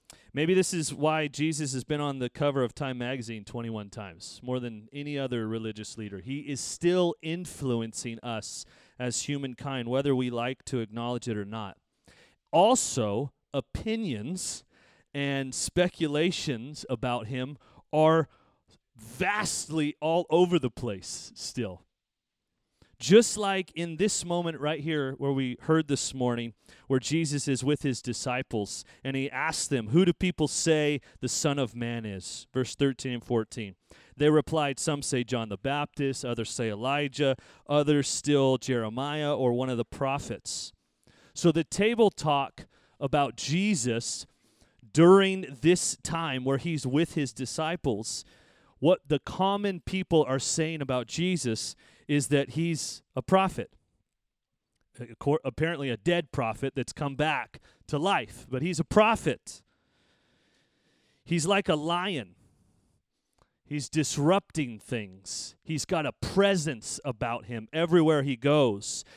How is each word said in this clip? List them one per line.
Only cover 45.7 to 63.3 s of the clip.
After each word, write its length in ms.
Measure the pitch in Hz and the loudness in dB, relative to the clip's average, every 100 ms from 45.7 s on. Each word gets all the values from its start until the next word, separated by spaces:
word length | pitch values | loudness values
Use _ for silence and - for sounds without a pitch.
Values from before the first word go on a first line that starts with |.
| 180 - - | 4 2 -6
time 440 | - 165 165 131 127 | -6 -4 -2 -2 0
where 140 | 135 | 0
he's 280 | 170 156 127 | 0 -4 0
with 280 | 135 165 - | 2 2 0
his 180 | 139 | -4
disciples, 920 | - 147 - 160 180 139 104 113 - - _ _ _ _ - | -4 -6 -4 -4 -2 -2 -2 -4 -8 -12 _ _ _ _ 0
what 220 | 143 185 139 | 4 4 2
the 140 | 147 | -2
common 640 | - - 190 202 202 185 | -2 -2 0 2 -2 -4
people 420 | - 190 185 165 147 | -4 -4 2 4 4
are 100 | 131 | 2
saying 420 | - - 160 160 | 0 0 0 -2
about 260 | 135 127 117 | -2 -2 -2
Jesus 680 | - 180 180 123 110 - - _ _ - | -2 0 0 0 -2 -4 -12 _ _ -2
is 200 | 147 127 | 0 2
that 220 | 143 139 | 2 0
he's 520 | 127 170 160 - - _ - | -2 -2 -2 -6 -12 _ -10
a 60 | |
prophet. 520 | - 190 190 - 104 _ _ _ _ _ _ _ _ _ _ _ _ - | 2 2 2 -2 -10 _ _ _ _ _ _ _ _ _ _ _ _ -16
Acco-, 400 | 120 117 143 151 | -16 -6 0 0
apparently 460 | 135 117 160 165 139 | 0 -2 -2 -2 -4
a 80 | 113 | -2
dead 340 | 107 175 156 | 0 0 0
prophet 420 | - 117 107 135 131 | -4 -4 -2 -4 -4
that's 180 | 120 | -6
come 220 | - 147 135 | -4 -6 -2
back 440 | 151 143 117 - _ _ - | -2 -2 -6 -14 _ _ -6
to 100 | 147 | -2
life, 480 | 175 185 113 - - | 0 0 -2 -10 -8
but 140 | 127 | -4
he's 180 | 165 180 | -2 -2
a 40 | |
prophet. 800 | 170 - 214 220 - 123 - - _ _ _ _ _ _ _ _ _ _ _ _ _ _ _ _ | 2 6 6 4 0 -4 -6 -20 _ _ _ _ _ _ _ _ _ _ _ _ _ _ _ _
He's 240 | - 170 151 | -4 0 2
like 200 | 196 196 | 2 2
a 80 | 156 | 0
lion. 600 | 156 175 190 165 95 90 _ _ _ _ _ _ _ _ _ | 0 -2 -2 -4 -8 -14 _ _ _ _ _ _ _ _ _